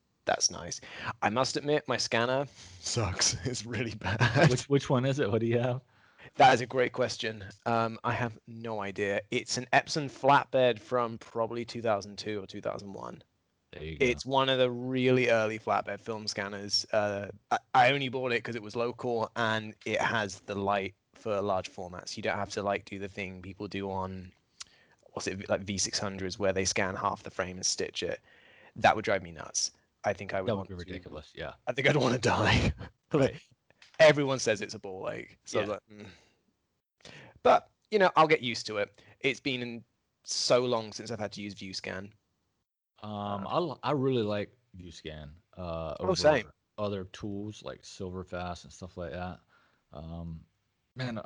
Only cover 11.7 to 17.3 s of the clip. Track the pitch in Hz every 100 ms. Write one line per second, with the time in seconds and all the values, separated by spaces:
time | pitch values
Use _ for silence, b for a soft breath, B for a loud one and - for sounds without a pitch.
11.7 | 120 113 101 101 101 107 104 95 104 104
12.7 | - 101 95 60 - - _ _ _ _
13.7 | - 78 76 127 120 127 135 135 131 127
14.7 | 120 127 131 127 127 120 113 110 110 107
15.7 | 104 104 101 - 110 107 - 101 101 101
16.7 | - - 110 104 101 98